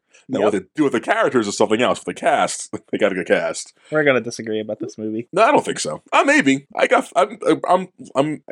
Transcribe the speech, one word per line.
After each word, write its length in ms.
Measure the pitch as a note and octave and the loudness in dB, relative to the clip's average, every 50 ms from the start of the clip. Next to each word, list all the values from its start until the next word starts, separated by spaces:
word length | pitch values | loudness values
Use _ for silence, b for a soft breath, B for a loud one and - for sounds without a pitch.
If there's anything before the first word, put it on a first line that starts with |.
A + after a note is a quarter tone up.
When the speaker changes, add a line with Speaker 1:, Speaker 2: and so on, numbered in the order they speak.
| b b b b b - | b b b b b -6
Speaker 1:
Now, 140 | B2+ F#2+ | -2 0
what 100 | G#2 G#2+ | 0 0
Speaker 2:
Yep. 100 | G#2+ F#2+ | 0 -2
Speaker 1:
they 60 | - - _ | -4 -6 _
do 100 | D#3 D3 | 0 0
with 80 | C3 | 0
the 80 | A#2+ A2+ | 0 0
characters 480 | - - G3+ A3+ G#3 D3+ C3 A#2+ G#2+ G2+ | 0 0 0 0 0 2 2 0 0 0
is 80 | - | 0
something 240 | - A2 G2 A2 A2+ | 0 2 2 2 2
else. 200 | B2 G2 F2+ - | 2 0 0 -2
But 160 | - - - | -4 -8 -10
the 40 | - | -2
cast, 500 | - - C#3+ A2 F#2 F2 - - - - - - | 0 0 2 2 0 0 -2 -8 -10 -12 -12 -14
<laughs> 80 | - _ | -10 _
they 60 | - G2+ | -2 0
got 140 | A2 G2 | 0 0
a 20 | F#2+ | 0
good 120 | F#2 F2 | -2 0
cast. 460 | - G2+ F2 E2 E2 E2 - - - _ _ _ - | 0 0 2 2 -2 -6 -8 -12 -14 _ _ _ -4
Speaker 2:
We're 140 | D3+ D#3 D3+ | -2 0 2
gonna 160 | C#3+ C3 A#2+ | 2 2 2
disagree 400 | A2+ A#2+ - - A2+ A2 A2 G#2+ | -2 -4 -8 -10 -8 -6 -6 -6
about 180 | G#2+ A2 G#2+ - | -4 -6 -8 -8
this 200 | - F#4+ - - | -10 -12 -10 -10
movie. 280 | G#2+ G#2+ G#2+ A2+ A#2+ - | -8 -6 -6 -6 -8 -4
Speaker 1:
No, 100 | - F#3+ | 2 2
I 80 | A3+ C#4+ | 4 4
don't 140 | - - - | 4 2 0
think 160 | E3+ - - | -2 -6 -6
so. 220 | - A2 D2+ - - _ | -6 -8 -8 -10 -8 _
Uh, 100 | - D4+ F4+ | 0 2 4
maybe. 420 | C#4 D4 D4 D3 C3+ C3+ C#3+ - _ - | 4 4 4 4 4 2 0 -2 _ -2
I 100 | - - | 0 2
got, 240 | - E3 C#3+ - - - | 2 2 0 0 0 0
I'm, 220 | E3+ F#3+ G#3 - - - - D#3+ C3+ - | 0 0 0 -2 -2 0 0 0 0 2
I'm, 220 | - F3+ F#3 F#3 - _ - - - - | 2 0 0 0 -6 _ -20 -20 -4 -2
I'm, 280 | C3 D3 D#3 D3 - - - | -2 -2 -2 -4 -8 -10 -10